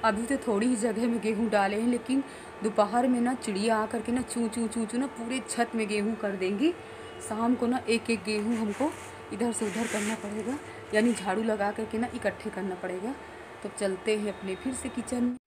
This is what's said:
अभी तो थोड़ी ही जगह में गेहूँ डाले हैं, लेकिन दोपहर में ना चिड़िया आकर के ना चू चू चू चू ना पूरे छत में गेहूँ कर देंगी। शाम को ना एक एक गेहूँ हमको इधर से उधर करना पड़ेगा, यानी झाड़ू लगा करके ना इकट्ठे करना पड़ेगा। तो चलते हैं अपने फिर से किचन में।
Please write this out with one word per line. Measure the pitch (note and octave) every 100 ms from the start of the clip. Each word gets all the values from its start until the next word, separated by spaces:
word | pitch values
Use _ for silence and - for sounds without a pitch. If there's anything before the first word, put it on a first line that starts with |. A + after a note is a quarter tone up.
अभी | A3+ G#3 A#3 C4+
तो |
थोड़ी | - G3+ B3
ही | A#3+
जगह | A#3 G#3 A#3+
में | A3+
गेहूँ | G#3 G#3+ A3+
डाले | G#3 G3 G#3
हैं, | A#3+
लेकिन | A#3+ - C4+ C4+ - - -
दोपहर | G#3+ G#3 G3+ A#3+ B3
में | B3
ना | A#3+
चिड़िया | B3+ - G3 A3 A3
आकर | G#3+ A#3
के | G#3+
ना | B3
चू | A#3+ A#3 A3+
चू | A#3 A3+
चू | A#3
चू | G#3+ A#3+
ना | C#4
पूरे | - A#3 C4 -
छत | - A#3
में | A3+ G#3+
गेहूँ | G#3 G#3 G#3+
कर | G3+
देंगी। | G3 F#3 G3+ D#4 F4+ - - - - -
शाम | G#3+ A#3
को | B3+ A#3
ना | B3 -
एक | A3+ -
एक | A3+
गेहूँ | F3+ G#3+ G#3+ A#3
हमको | G#3+ G3+ D4 - - - -
इधर | G3+ A#3+
से | A3+ G#3+
उधर | F#3+ A3+
करना | G#3+ G#3
पड़ेगा, | A3+ G#3 G#3+ G#3+ C#4 - - -
यानी | G#3+ A#3
झाड़ू | A3 F#3+ F#3+
लगा | A3+ G#3+ G3+
करके | G#3 G#3+ A3
ना | A#3+
इकट्ठे | A#3 G#3 F#3 G#3+
करना | G3 F#3+
पड़ेगा। | F#3 F#3 F#3 G#3+ C#4+ - - - -
तो | G3+ -
चलते | G3 F#3 A3 G#3+
हैं | G#3 F#3+
अपने | F#3+
फिर | F#3 C4+
से | B3+ C4
किचन | B3 A3 B3
में। | B3 B3